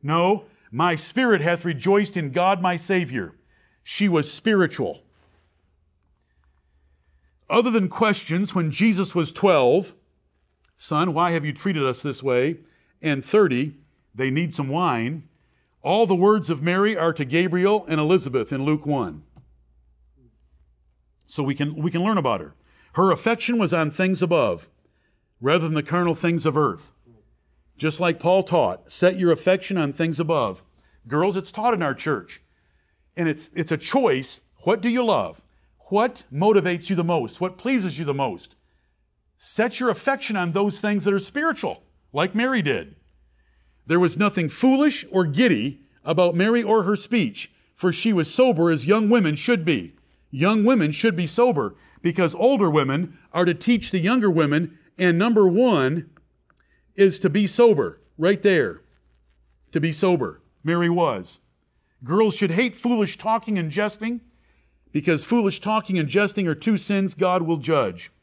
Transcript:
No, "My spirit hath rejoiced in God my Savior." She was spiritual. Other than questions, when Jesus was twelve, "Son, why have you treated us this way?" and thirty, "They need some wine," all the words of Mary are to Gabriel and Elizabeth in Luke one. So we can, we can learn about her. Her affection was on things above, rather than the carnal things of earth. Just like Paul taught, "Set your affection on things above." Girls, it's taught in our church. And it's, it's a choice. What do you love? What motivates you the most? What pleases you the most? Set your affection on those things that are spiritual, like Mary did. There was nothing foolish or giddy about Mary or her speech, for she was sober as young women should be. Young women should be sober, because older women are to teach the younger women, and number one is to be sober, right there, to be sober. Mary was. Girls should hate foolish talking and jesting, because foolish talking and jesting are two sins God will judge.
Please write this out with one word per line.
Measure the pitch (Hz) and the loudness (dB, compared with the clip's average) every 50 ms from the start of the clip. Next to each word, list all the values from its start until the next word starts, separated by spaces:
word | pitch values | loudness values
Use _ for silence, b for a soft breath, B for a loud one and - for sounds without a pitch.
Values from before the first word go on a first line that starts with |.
No, | - 139 156 170 175 185 208 208 214 b b b b b | -2 0 0 2 4 2 2 0 -2 b b b b b
"My | 107 120 160 180 170 | -4 -2 0 0 0
spirit | - - - - - 262 247 214 180 | -2 -6 -6 -2 0 2 4 4 2
hath | 147 170 175 170 175 | 2 0 0 0 -2
rejoiced | 175 165 131 110 185 196 202 208 196 - | -6 -6 -2 0 2 2 2 2 0 -4
in | 185 156 139 | -6 -6 -4
God | 127 175 175 190 196 190 | -2 0 2 2 0 0
my | 180 185 180 | 0 -2 -2
Savior." | 165 175 - 196 180 170 127 127 123 92 78 - _ _ _ _ _ _ _ _ _ _ | -4 -2 0 0 0 0 -2 -6 -8 -8 -8 -12 _ _ _ _ _ _ _ _ _ _
She | - - - 208 | -10 -4 0 0
was | 202 170 160 143 - | 2 2 2 0 -2
spiritual. | - - _ 226 214 196 185 156 - - 127 90 - - _ _ _ _ _ _ _ _ _ _ _ _ _ _ _ _ _ _ _ _ _ _ _ _ _ _ _ _ _ _ _ _ _ _ _ _ _ _ _ _ _ _ _ _ _ _ _ _ _ _ | -8 -4 _ 2 4 4 2 2 0 -6 -6 -6 -6 -10 _ _ _ _ _ _ _ _ _ _ _ _ _ _ _ _ _ _ _ _ _ _ _ _ _ _ _ _ _ _ _ _ _ _ _ _ _ _ _ _ _ _ _ _ _ _ _ _ _ _
Other | 160 220 240 254 | 2 2 2 4
than | 220 226 190 180 | 2 2 0 0
questions, | - - 226 220 208 - - - 160 175 202 170 - | -2 0 2 2 2 0 -2 -4 -2 -2 -2 -2 -2
when | 185 165 160 | -2 -2 -2
Jesus | 139 - 196 233 214 175 190 - - | 0 2 2 2 2 2 -2 -2 -2
was | 180 160 - | -2 -2 -2
twelve, | - - - 196 180 147 131 120 135 185 196 - - _ _ _ _ _ _ _ _ _ _ _ _ _ _ - _ | -4 0 2 4 4 6 4 4 4 2 0 -2 -14 _ _ _ _ _ _ _ _ _ _ _ _ _ _ -20 _
"Son, | _ - - 160 151 151 185 151 | _ -8 -4 -2 -2 -2 0 0
why | 160 170 175 | 0 0 0
have | 170 165 147 | 0 -2 -4
you | 151 143 | -4 -8
treated | - - 196 185 156 139 | -4 -4 -4 -2 -2 -2
us | 131 123 - | -2 -4 -4
this | - 147 131 - 131 | -6 -8 -8 -6 -2
way?" | 135 123 123 127 147 170 165 b b b b b b b b - | 0 0 2 0 0 -2 -6 b b b b b b b b -4
and | 156 143 135 127 | -4 -4 -4 -4
thirty, | - - 214 208 165 127 120 143 156 147 _ _ _ _ _ _ _ _ | 0 4 4 4 4 2 0 -2 -4 -6 _ _ _ _ _ _ _ _
"They | 107 131 135 | -4 -4 -2
need | 131 156 175 160 - | -2 -2 -2 -4 -4
some | - 143 131 | -6 -6 -4
wine," | 139 165 180 165 127 113 113 123 160 160 - _ _ _ _ _ _ _ _ _ _ _ - | -2 0 0 0 0 0 -2 -4 -6 -10 -14 _ _ _ _ _ _ _ _ _ _ _ -4
all | 139 175 214 233 | -2 2 2 2
the | 180 196 | 2 2
words | 175 185 202 214 214 165 147 | 4 4 4 4 4 2 -2
of | 165 139 143 | -4 -2 0
Mary | 170 180 190 202 214 220 | 0 0 2 2 0 0
are | 175 165 165 160 | 0 0 -2 0
to | - 147 | -2 -6
Gabriel | 123 131 165 180 185 160 180 180 196 208 214 208 | -2 0 0 0 2 0 2 2 2 2 0 -2
and | - 160 151 | -2 -2 0
Elizabeth | 151 151 180 190 - 143 123 131 110 - | 2 2 2 2 2 0 -2 -2 -2 -2
in | 139 135 135 | -4 -4 0
Luke | 147 156 151 - | 0 0 -2 0
one. | 143 147 135 113 87 78 76 76 _ _ - _ _ _ _ _ _ _ _ _ _ _ _ _ _ _ _ 131 120 110 _ _ _ _ _ _ _ _ _ _ _ _ _ _ _ _ _ _ | -2 -2 -2 -2 -6 -8 -14 -20 _ _ -20 _ _ _ _ _ _ _ _ _ _ _ _ _ _ _ _ _ _ _ _ _ _ _ _ _ _ _ _ _ _ _ _ _ _ _ _ _
So | _ - - 143 | _ -8 -6 -4
we | 139 139 | -4 -2
can, | 139 147 147 156 | -4 -4 -6 -4
we | 151 151 175 | -6 -6 -4
can | - 170 175 | -2 -2 -2
learn | 208 220 | 0 -2
about | 190 147 127 110 92 | 0 0 -2 -4 -4
her. | 80 73 - _ b b b b b b b | -6 -12 -18 _ b b b b b b b
Her | - 185 190 | 0 2 2
affection | 170 - - 226 233 233 - - 240 233 | 2 2 0 -2 -2 -2 -2 -4 -2 0
was | 208 170 180 | 0 0 0
on | 165 160 151 | 0 -2 -2
things | 147 - 185 185 190 - 180 | -2 -2 0 0 0 0 0
above, | 175 175 160 127 104 90 82 - _ _ _ _ _ _ _ _ _ _ _ _ _ _ _ | 0 2 2 2 0 -2 -6 -8 _ _ _ _ _ _ _ _ _ _ _ _ _ _ _
rather | 120 135 156 175 160 | -2 0 0 2 0
than | 165 156 | 0 -2
the | 151 147 | -4 -4
carnal | - 170 175 180 170 160 | -2 -2 0 0 0 -2
things | - - 170 170 165 135 | -2 -2 -2 -2 0 -2
of | 156 135 | 0 0
earth. | 151 147 123 92 80 - - _ _ _ _ _ _ _ _ _ _ _ _ _ _ _ _ _ | 2 0 0 -2 -6 -12 -20 _ _ _ _ _ _ _ _ _ _ _ _ _ _ _ _ _
Just | _ 147 156 151 - | _ -4 -4 -4 -2
like | 180 175 165 170 | -2 -2 -2 -2
Paul | - 170 185 190 | 0 2 2 2
taught, | 190 - 175 170 131 92 - - _ - | 0 0 0 2 2 0 -2 -6 _ -16
"Set | - - - 180 190 190 | -4 2 2 2 2 2
your | 185 170 | 2 2
affection | 160 151 - 185 185 190 190 - 202 | 2 2 2 0 0 0 0 -4 -4
on | 175 156 139 139 | -2 -2 -4 -2
things | - 165 160 156 135 | -2 -4 -4 -2 -4
above." | 165 151 165 151 120 101 95 - _ _ _ _ _ _ _ _ _ | -2 0 0 0 0 -2 -4 -8 _ _ _ _ _ _ _ _ _
Girls, | 113 135 151 175 196 196 | -4 -2 0 0 0 -2
it's | 190 190 - | -4 -8 -8
taught | - 220 214 247 233 | -10 -2 0 0 0
in | 202 170 | 0 0
our | 143 131 | -4 -4
church. | - - 165 147 107 90 - - - _ _ _ _ _ _ _ _ _ _ _ _ _ _ _ | -4 -2 -4 -4 -4 -4 -12 -20 -20 _ _ _ _ _ _ _ _ _ _ _ _ _ _ _
And | - 170 160 | -4 -4 -4
it's, | 147 156 - - _ | -4 -4 -10 -12 _
it's | 175 165 160 | -8 -4 -4
a | 160 | -4
choice. | 147 - - - 269 262 208 135 131 135 - - - _ _ _ _ - | -6 -4 -2 -2 0 2 2 0 0 -4 -8 -14 -16 _ _ _ _ -2
What | 170 208 208 | -2 -2 0
do | 185 240 | 0 -2
you | 233 254 247 | 0 0 0
love? | 226 196 131 98 82 80 - _ _ _ _ _ _ _ _ _ - | 0 0 0 -2 -4 -8 -16 _ _ _ _ _ _ _ _ _ -4
What | 190 208 226 254 247 - - _ 131 | 0 0 0 0 -2 -8 -20 _ -6
motivates | 143 180 214 214 202 156 180 175 170 - - | 0 2 4 4 4 2 2 -4 -4 -4 -4
you | 196 | -2
the | 175 170 | -2 0
most? | 165 175 160 123 104 - - | 0 0 -2 -2 -6 -6 -6
What | 175 185 185 - | -6 -6 -6 -6
pleases | - 240 269 247 190 185 135 139 | -4 -2 -2 0 -2 -4 -6 -6
you | 165 | -6
the | 143 139 | -6 -4
most? | 143 139 123 92 - - - _ _ _ _ _ _ _ _ _ _ _ _ _ _ _ _ _ | -2 -4 -4 -4 -8 -14 -20 _ _ _ _ _ _ _ _ _ _ _ _ _ _ _ _ _
Set | _ - - - - 220 240 - - | _ -20 -12 -4 -2 -2 -2 -2 -2
your | 247 240 | -2 -2
affection | 202 - - 277 269 269 - - 220 | -2 -2 -2 -2 -2 -2 -4 -6 -4
on | 196 180 170 156 | -2 -2 -2 0
those | 196 202 208 202 - | 0 -2 -2 -2 -4
things | - 208 208 202 147 | -4 -2 -2 0 0
that | 202 196 | 0 -2
are | 196 | -2
spiritual, | 196 - - 285 302 330 277 - - 151 90 - _ _ _ _ _ _ | -4 -4 -6 -4 -2 -2 -2 -2 -6 -8 -8 -10 _ _ _ _ _ _
like | - 143 165 190 190 | -4 -2 -2 -2 -2
Mary | 214 240 262 262 233 165 | -2 -2 0 0 0 0
did. | 143 127 95 80 71 - _ _ _ _ _ _ _ _ _ _ _ _ _ _ _ _ _ _ | 0 -2 -2 -4 -10 -18 _ _ _ _ _ _ _ _ _ _ _ _ _ _ _ _ _ _
There | - 156 175 | 0 2 2
was | 180 175 - | 2 2 2
nothing | 147 208 208 202 190 170 147 | 0 0 0 0 0 -4 -4
foolish | - - - 262 262 269 294 302 285 - - - | -2 2 2 4 4 4 4 2 0 -2 -10 -2
or | - 190 185 | 0 0 0
giddy | 156 135 156 254 240 165 107 110 139 135 - b b b b b | 0 2 2 4 4 4 2 0 -4 -6 -10 b b b b b
about | 139 170 170 180 175 165 | -2 2 2 2 2 4
Mary | 170 190 220 233 240 226 | 2 2 2 2 0 2
or | 208 220 226 185 | 2 2 2 2
her | 180 208 | 2 -2
speech, | 196 - - 240 233 175 113 101 - - - _ _ _ _ _ | -2 -2 -2 0 0 0 0 -4 -10 -16 -16 _ _ _ _ _
for | _ - 185 | _ -2 -2
she | 165 - - 226 214 | 0 0 0 0 2
was | 175 156 - - | 2 0 -2 2
sober | - 254 262 226 156 170 170 | 2 4 4 4 4 2 2
as | 165 160 120 | 2 0 2
young | 147 196 220 220 208 | 2 2 2 4 4
women | 233 240 190 156 151 | 4 4 4 2 0
should | 147 - - 240 196 160 | -2 0 0 0 0 2
be. | 170 156 110 87 80 _ _ _ _ _ _ _ _ | 0 -2 -2 -2 -8 _ _ _ _ _ _ _ _
Young | - 131 156 196 220 220 202 | -4 0 0 2 2 4 4
women | 233 269 233 165 151 | 4 4 4 2 0
should | 147 - - 226 185 | -2 0 0 0 0
be | 170 175 | 0 -4
sober, | 151 - - 240 254 240 143 120 101 - b b b b b | -4 0 2 2 2 2 0 -2 -4 -6 b b b b b
because | - 170 170 190 180 160 - | -4 -2 0 2 0 0 0
older | 175 202 254 277 220 202 170 | 2 2 2 4 4 2 2
women | 151 151 139 131 139 151 180 180 B B B B | 2 2 2 2 0 -2 -4 -6 B B B B
are | - 170 180 | -2 0 0
to | 175 170 | 0 0
teach | 170 - 226 240 220 - - | 0 0 0 0 0 0 -2
the | - 185 | -4 -2
younger | 160 190 247 262 214 202 | 0 2 0 2 2 2
women, | 170 165 156 143 147 151 175 160 B B B B B | 2 2 2 2 2 0 -2 -4 B B B B B
and | - 185 180 170 170 | 0 2 2 2 2
number | 196 240 233 214 202 | 2 2 4 4 4
one | 185 175 202 254 254 214 151 131 131 151 170 - - _ _ _ _ _ _ _ _ _ _ _ _ _ _ _ _ _ | 4 4 4 2 4 2 2 2 0 -2 -4 -6 -10 _ _ _ _ _ _ _ _ _ _ _ _ _ _ _ _ _
is | - 196 196 - - | 2 2 2 2 2
to | - 180 | -2 0
be | 143 208 208 | 0 2 0
sober, | 190 - - 240 233 208 143 117 87 - _ _ _ _ | 0 2 4 6 6 6 4 0 -4 -4 _ _ _ _
right | - 156 180 202 196 | -2 0 0 0 2
there, | - 202 190 165 127 95 80 - _ _ _ _ _ _ _ _ _ _ _ _ _ _ _ _ _ _ | 2 2 4 4 2 0 -4 -10 _ _ _ _ _ _ _ _ _ _ _ _ _ _ _ _ _ _
to | - 165 | -4 -2
be | 151 165 | -2 -2
sober. | 151 - - 185 180 156 123 87 - - _ _ _ _ _ | -2 0 2 2 2 2 0 -6 -8 -14 _ _ _ _ _
Mary | 151 170 175 175 170 | -2 -2 0 0 0
was. | 170 175 170 151 117 95 90 - - - _ _ _ _ _ _ _ _ _ _ _ _ 131 | 0 0 0 0 -2 -4 -8 -12 -18 -20 _ _ _ _ _ _ _ _ _ _ _ _ -8
Girls | 120 160 208 226 214 - | -2 2 2 2 2 2
should | - 208 180 | 0 -2 0
hate | 165 185 240 247 - | 0 0 -2 -2 -4
foolish | - - 240 247 226 208 - - | -4 -2 -2 0 0 0 -2 -4
talking | - - 220 220 226 - - 214 185 | -6 -4 -2 -2 -2 -2 -4 -4 -4
and | 165 156 | -4 -4
jesting, | 147 190 208 208 208 208 214 226 240 233 _ _ _ _ _ _ _ _ _ _ _ _ _ _ | -4 -2 -4 -4 -4 -6 -8 -8 -8 -8 _ _ _ _ _ _ _ _ _ _ _ _ _ _
because | _ 151 147 180 165 143 - | _ -4 0 0 0 0 0
foolish | - 233 240 220 202 - - | 0 0 2 2 2 -2 -2
talking | - 208 214 220 214 - 190 180 | -4 -2 -2 -2 -2 -2 -2 -2
and | 156 | -2
jesting | 143 120 202 208 202 202 208 196 | 0 0 0 0 0 -2 -2 -2
are | 170 151 | -2 -4
two | 147 - 226 220 | -2 0 0 0
sins | 185 - - 202 196 196 185 - | 0 0 -2 0 0 0 -2 -2
God | - 190 180 180 185 170 | -2 0 0 2 0 0
will | 160 165 | -2 -2
judge. | 156 127 147 160 143 120 98 87 87 - - _ _ | -4 0 0 0 2 0 0 -4 -8 -18 -20 _ _